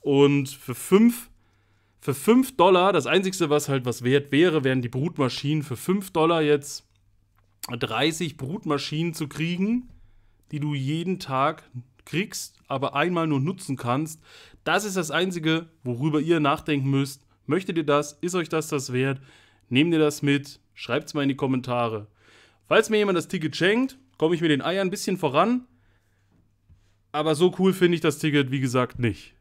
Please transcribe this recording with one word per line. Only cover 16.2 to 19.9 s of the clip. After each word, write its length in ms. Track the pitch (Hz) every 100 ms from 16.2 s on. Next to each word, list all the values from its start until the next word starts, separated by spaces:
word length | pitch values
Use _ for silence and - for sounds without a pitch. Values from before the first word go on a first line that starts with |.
ihr 200 | 156 170
nachdenken 500 | 147 151 - 143 135
müsst. 360 | 139 135 - _ _ -
Möchtet 320 | 160 190 165
ihr 80 | 147
das? 260 | 143 147 -
Ist 140 | 175
euch 160 | 180 156
das 180 | 160 156
das 240 | 147 131
wert? 280 | 127 135 135 - - _ _ _
Nehmt 220 | 120 156